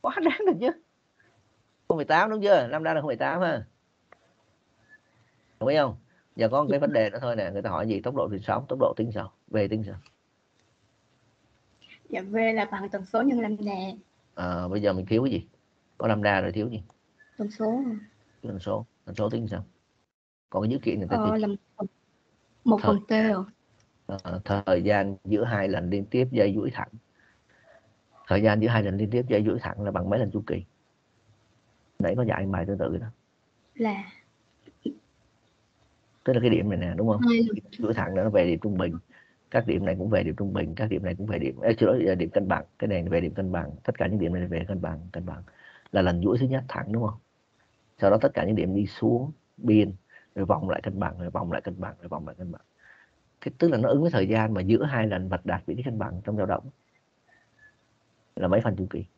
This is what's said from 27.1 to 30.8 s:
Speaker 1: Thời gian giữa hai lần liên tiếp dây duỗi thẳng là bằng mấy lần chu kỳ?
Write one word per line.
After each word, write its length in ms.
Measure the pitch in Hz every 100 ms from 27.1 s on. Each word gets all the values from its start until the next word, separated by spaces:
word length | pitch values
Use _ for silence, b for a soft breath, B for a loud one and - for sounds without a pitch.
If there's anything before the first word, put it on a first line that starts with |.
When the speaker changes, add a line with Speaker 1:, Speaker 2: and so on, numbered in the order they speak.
| _ b b b b b b b _ _ - -
Speaker 1:
Thời 140 | 95
gian 180 | 107 107
giữa 80 | 110
hai 140 | 113
lần 140 | 101 95
liên 140 | 104
tiếp 140 | 120 127
dây 160 | 110
duỗi 140 | 107 107
thẳng 240 | - -
là 80 | 101
bằng 200 | 98 92
mấy 80 | 104
lần 120 | 107
chu 120 | 101 104
kỳ? 180 | - 90 _